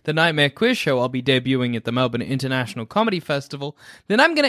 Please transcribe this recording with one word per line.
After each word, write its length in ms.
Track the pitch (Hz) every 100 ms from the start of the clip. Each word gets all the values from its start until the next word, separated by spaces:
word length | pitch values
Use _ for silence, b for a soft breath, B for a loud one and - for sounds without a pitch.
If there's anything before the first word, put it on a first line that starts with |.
the 100 | -
Nightmare 340 | 156 165 151 143
Quiz 300 | - 233 254
Show 200 | 156 127
I'll 100 | 127
be 120 | 127
debuting 540 | 127 131 127 131 123 117
at 80 |
the 80 | 117
Melbourne 300 | 123 127 120
International 640 | 101 131 135 131 117 120 113
Comedy 340 | 208 226 180
Festival, 560 | - 143 - 143 143 - B B -
then 120 | 220
I'm 140 | 320
gonna 140 | 311